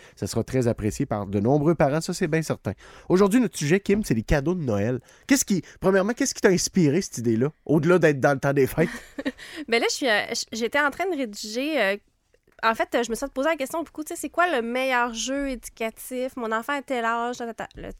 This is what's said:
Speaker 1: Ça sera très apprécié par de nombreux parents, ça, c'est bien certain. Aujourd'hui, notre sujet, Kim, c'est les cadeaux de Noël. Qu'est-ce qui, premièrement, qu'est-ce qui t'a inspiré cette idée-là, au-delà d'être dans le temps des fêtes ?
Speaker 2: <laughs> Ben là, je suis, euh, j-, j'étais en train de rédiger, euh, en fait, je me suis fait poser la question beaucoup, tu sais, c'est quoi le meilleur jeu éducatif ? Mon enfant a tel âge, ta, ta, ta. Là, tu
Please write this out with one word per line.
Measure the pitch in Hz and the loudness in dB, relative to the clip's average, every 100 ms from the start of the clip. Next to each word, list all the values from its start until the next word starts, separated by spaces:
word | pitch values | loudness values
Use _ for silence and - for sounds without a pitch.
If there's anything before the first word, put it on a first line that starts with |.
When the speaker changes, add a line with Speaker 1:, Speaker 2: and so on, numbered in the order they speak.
| - | -20
Speaker 1:
Ça | - 101 | -10 -4
sera | 117 | -4
très | - 131 120 | -2 0 0
apprécié | 107 104 - 139 | 0 -2 -2 -4
par | 107 101 | -4 -2
de | 101 | 0
nombreux | 107 147 147 | 2 4 2
parents, | 165 147 156 | 2 2 0
ça, | 175 | -4
c'est | 175 170 | -4 -2
bien | 160 | -2
certain. | 151 120 107 - - - - | -2 -4 -4 -8 -14 -14 0
Aujourd'hui, | 185 202 247 | 4 6 4
notre | 220 - | 2 0
sujet, | 147 190 | 0 2
Kim, | - 202 | 2 0
c'est | - | 2
les | 113 | -2
cadeaux | - 151 139 | 2 0 2
de | 180 | -2
Noël. | 135 101 107 131 - - - | 0 0 0 -2 -8 -12 0
Qu'est-ce | 269 - | 2 2
qui, | 190 - - | -2 -2 -2
premièrement, | 190 190 196 | 2 2 0
qu'est-ce | 240 277 | -2 -4
qui | - | 2
t'a | 220 | 4
inspiré | 175 - 190 147 165 | 4 2 4 4 4
cette | - - | -2 -4
idée-là, | 117 113 139 - | 0 2 0 -2
au-delà | - 156 151 180 | 0 2 6 6
d'être | 156 139 | 6 4
dans | 143 | 2
le | 139 | 2
temps | 143 | 0
des | 139 127 | 2 2
fêtes ? | - 170 - - - | 2 -2 -2 -16 -8
Speaker 2:
<laughs> | 269 - - - 285 | -8 -8 -16 -12 -2
Ben | 233 | 0
là, | 415 | 0
je | |
suis, | - 269 | 0 0
euh, | 208 - | 0 0
j-, | 240 - | -6 -6
j'étais | 226 226 285 | -4 -2 0
en | 294 | 0
train | 277 381 | -2 -4
de | 302 | -2
rédiger, | 240 202 214 226 285 302 | -4 -8 -8 -6 -2 0
euh, | 196 208 _ _ _ _ _ - | 0 -2 _ _ _ _ _ -4
en | 226 | -2
fait, | 226 339 | 0 0
je | 262 240 | 0 -2
me | 220 | -4
suis | 277 | -6
fait | |
poser | 262 302 | -2 -2
la | 330 | -2
question | 262 330 | -4 -6
beaucoup, | 302 - | -8 -10
tu | 302 | -10
sais, | 349 | -8
c'est | 302 | -6
quoi | - 359 | 0 0
le | 269 | 0
meilleur | 226 254 262 247 240 | -2 -2 0 0 -2
jeu | 226 233 277 277 | -4 -6 -4 -4
éducatif ? | 233 - - 226 - - 254 254 262 | -8 -12 -8 -8 -8 -10 -6 -6 -6
Mon | 226 | -4
enfant | 226 226 | -4 -4
a | 285 | -6
tel | 262 254 | -4 -4
âge, | 226 233 240 247 | -2 -2 -4 -6
ta, | 233 | -10
ta, | |
ta. | 220 185 - | -10 -12 -12
Là, | |
tu | 190 | -14